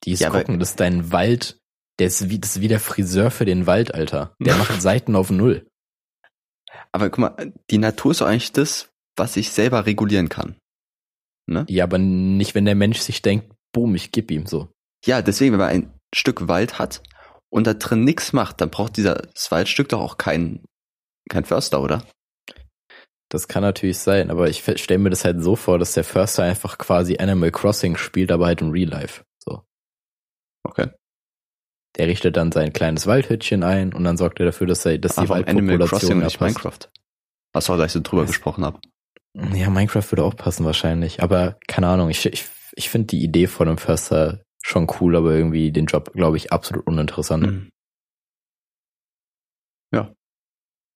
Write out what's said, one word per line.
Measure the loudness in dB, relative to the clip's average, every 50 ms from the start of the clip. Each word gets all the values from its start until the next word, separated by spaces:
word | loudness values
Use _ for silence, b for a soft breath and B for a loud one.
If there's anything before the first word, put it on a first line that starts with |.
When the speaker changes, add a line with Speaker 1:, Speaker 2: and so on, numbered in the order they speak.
| -4
Speaker 1:
Die | -4 -2
ist | 0
Speaker 2:
Ja, | 0 2
aber | 2 0
Speaker 1:
gucken, | 0 0 -2 -2
das | -2 -4
ist | -2 0
dein | 0 0 0 0 -2 0 0
Wald. | 0 2 2 0 0 -2 -8 -12 _ _ _ _ _ _ _ _ 0
Der | 0
ist | 0 0 -2 -2 -2
wie, | -4 -4
das | -4 -6 -6
ist | -2 0
wie | 0
der | 0 0
Friseur | 0 -4 -2 -2 -2 0 0 0 0 0
für | 0 0 0
den | 0 2 0 2
Wald, | 2 2 2 2 -2 -2
Alter. | -6 -6 -4 -4 -6 -6 -8 _ _
Der | 0 2 2
Speaker 2:
<laughs> |
Speaker 1:
macht | 2 2 -2 -2 0
Seiten | 2 2 2 2 0 2 2
auf | 2 2 2
Null. | 2 4 4 4 2 2 -2 _ _ _ _ _ _ _ _ _ _ _ _ -20 _ _ _ _ _ _ _ B B B B B _
Speaker 2:
Aber | -2 -2 -2
guck | 0 0
mal, | 0 0 0 -6 -12 -12 -12 -18 _ _
die | 2 2
Natur | 2 2 -2 0 0 0 2
ist | 2
doch | 2
eigentlich | 2 2 0 -2 -2 _
das, | 0 0 0 -2 -8 -10 _ _ _ _ _ _
was | -4 -4 -2 -2
ich | -4 -4 -2
selber | 0 2 2 4 4 2 2
regulieren | 2 0 0 2 2 2 2 2 0
kann. | -2 -6 -8 -8 -10 _ _ _ _ _ _ _ _ _ _ _ _ _ _ _ _ _ _
Ne? | -4 -4 -4 -2 -2
Speaker 1:
Ja, | 0 0 0
aber | 2 2 2
nicht, | 2 2 2 2 2 2 2 2 0 0 0
wenn | 0 2
der | 2 4
Mensch | 4 2 2 2 0
sich | -4 -6 -6 -2 0
denkt, | 0 0 0 -2 -6 -20 _ _ _ _
„Boom, | 0 0 2 0
ich | 0 -2 -4 -4
geb | -4 -4 -2
ihm“, | -4 -6 -6
so. | -4 -6 -6 -6 -8 _ _ _ _ _ _ 0
Speaker 2:
Ja, | 0 2 2 2
deswegen, | 0 2 4 4 4 4
wenn | 4
man | 2 2
ein | 2 0 -2 -2 -8 -20 _ _ -6
Stück | -2 0 0 0 -2 -2 0
Wald | 0 0 0 -2 -2 -6
hat | -6 -6 -6 -12 -18 B B B B B B B B _
und | 0 2 2
da | 2 0
drin | 0 -2 0 2 2 4
nix | 2 2 0 -4 -2 0
macht, | -2 -2 -2 -2 -4
dann | -4 -4
braucht | -2 -4 -6 -4 -2
dieser, | 0 0 0 0 -2 -4 -12 _
das | -12 -6 -2
Waldstück | 0 0 0 0 0 -2 0 0
doch | 0 -4
auch | -4 -6 -6 _
kein, | -2 -2 0 0 -2 -4 -6 -10 -14 -20 _ _ _ _ _ _ _ _ _ _ _ -4
kein | -4 -4 -2
Förster, | 0 0 -2 0 0 -2 -2 0
oder? | 0 -2 -4 -4 -10 _ _ _ _ _ _ _ -20 -20 -20 -20 -20 _ _ _ B B B B B _ _ _ _
Speaker 1:
Das | -8 -8 -8
kann | -4 -2 0 0
natürlich | 0 0 0 -2 -2 -2 0
sein, | 0 2 2 2 2 0
aber | 0 0 0 0
ich | 0 -2 -2
fe-, | -4 -4 -4
stell | 0 0 2 4
mir | 4 2
das | 2 2 0
halt | 0 0 2 2
so | 2 0
vor, | 0 2 2 2 2
dass | 2 0 0
der | -2 -2
Förster | 0 2 2 2 2 2 0 0
einfach | 0 0 -2 -6 -10 -10 -10
quasi | -2 0 2 2 2 2 0 0
Animal | 0 2 2 4 2 2 0
Crossing | 2 0 0 0 2 0 -2 -2
spielt, | -2 -6 -4 _ -2 0 2 2
aber | 2 4
halt | 2 2 0 -2
im | -2
Real | 0 0 -2 -2
Life, | -2 -6 -10 -10 -12 -16 -20 _ _ _ -12
so. | -12 -12 -12 -14 _ _ _ _ _ _ _ _ _ _ _ _ _ _ _ _ _ _ _ _
Speaker 2:
Okay. | -8 -4 -4 -4 -4 -6 _ _ _ _ _ _ _ _ _ _ _ _ _ _ _ _ _ _ _ _
Speaker 1:
Der | -2 0 0
richtet | 0 0 0 0 0
dann | 2 0 0 0
sein | 0 0 0 -2
kleines | -2 -2 -2 -2 -2 0
Waldhüttchen | 0 2 2 2 0 -2 -4 -2 -2 -2 0 0
ein | 2 0 0 0 -2 -2
und | -2 0
dann | 0 0
sorgt | 2 0 -2 0 0
er | -2
dafür, | -2 0 0 0
dass | 0 0 0 0
er, | 0 0 0
dass | 0 -2 0
die | 0 0
Speaker 2:
Aber | 0
warum | 0 0 0 2
Animal | 2 2 4 4 4 4
Speaker 1:
Waldpopulation | 4 2 2 2
Speaker 2:
Crossing | 2 2 2 2
und | 2
nicht | 0 0
Speaker 1:
da | 0
passt. | 0 0 0 -2 -6
Speaker 2:
Minecraft? | -10 -12 -12 -20 -20 _ -20 _ _ _ _ _ _ _ _ _ _ _
Ach | -4 0
so, | 0 2
dass | 2 2
ich | 2 0
so | -4
drüber | -4 0 0 0 0
Speaker 1:
Das | 2
Speaker 2:
gesprochen | -2 -2 -4 -4 -4 -2 -4
hab. | -4 -6 -8 -18 _ _ _ _ _ _ _ _ _ _ -8 -4 -4 -2
Speaker 1:
Ja, | 0 0 2
Minecraft | 2 2 2 2 0 -2 -2 0
würde | 0 0 0
auch | 0 -2
passen | -2 -4 -4 -2 -2 -2
wahrscheinlich, | 0 0 0 0 0 0 0 -2 -4 -4 -2 0
aber | 2 2 2 2 0 -2 _ -14 -6
keine | -2 0 2 4
Ahnung, | 4 4 2 2
ich, | 0 0 -2
ich, | -2 -4 -4 -10 -12 -16 -20 -20 -20 -12
ich | -10 -10 -4
find | -2 -2 -2 0 -2
die | -2 -2
Idee | 2 4 4 2
von | 2 2 0 0 0
einem | 0 -2
Förster | 0 0 0 0 0 0 2 2 2 0 -2 -6 _ _ _ _ -12
schon | -2 0 0 0 0 -2 0
cool, | 2 4 4
aber | 4 4 4 4
irgendwie | 4 2 2 2 2 0 2 2
den | 0 0
Job, | 2 0 -2 -2 -4 -4
glaub | 0 2 2 2
ich, | 0 -2 -2 -4
absolut | -4 -2 -4 -6 -6 -4
uninteressant. | -2 -2 0 -2 -2 -4 -6 -4 -2 0 0 0
Speaker 2:
Mhm. | 0 -2 -4 -10 -14 _ _ _ _ _ _ _ _ _ _ _ _ _ _ _ _ _ _ _ _ _ _ _ _ _ _ _ _ _ _ _ _ _ _ _ _ _ _ _ _ _ _ _ _ -4
Ja. | -4 -4 -4 -12 _ _ _ _ _ _ _ _ _ _ _ _ _ _ _ _